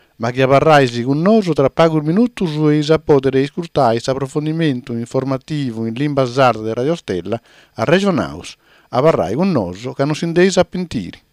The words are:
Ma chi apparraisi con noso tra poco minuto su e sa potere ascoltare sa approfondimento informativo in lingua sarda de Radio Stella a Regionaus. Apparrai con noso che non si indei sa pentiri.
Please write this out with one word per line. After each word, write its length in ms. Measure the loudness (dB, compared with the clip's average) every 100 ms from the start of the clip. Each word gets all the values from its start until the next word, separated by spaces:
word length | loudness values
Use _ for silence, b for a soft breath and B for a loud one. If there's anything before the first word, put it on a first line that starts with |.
| _ -8
Ma 140 | -6
chi 120 | 0
apparraisi 600 | 2 4 6 4 4 0
con 180 | -2 0
noso 320 | 2 2 2
tra 180 | 0 0
poco 280 | 2 2 2
minuto 460 | 0 0 0 -2 -4
su 240 | 0 2
e 140 | 2
sa 160 | 2 0
potere 420 | 4 2 4 0
ascoltare 580 | -2 -4 -6 0 2 0
sa 120 | -2
approfondimento 840 | -4 -4 -6 -4 -2 -2 -2 -6
informativo 960 | -8 -4 -4 -2 -4 -6 -6 -6 -6 -6
in 80 | -4
lingua 300 | -4 -2 -2
sarda 340 | 2 2 2
de 120 | -4
Radio 220 | -4 -4 -4
Stella 460 | -4 -6 -4 -8 b b b
a 100 | -6
Regionaus. 720 | 0 2 2 0 -4 -8 -16 -20 b b b
Apparrai 440 | 0 2 2 0
con 180 | 0 0
noso 400 | 0 -2 -6 -8
che 140 | -4 -2
non 80 | -2
si 100 | -2
indei 260 | 2 2
sa 120 | 2
pentiri. 560 | 0 -2 -8 -8 -8 -12 _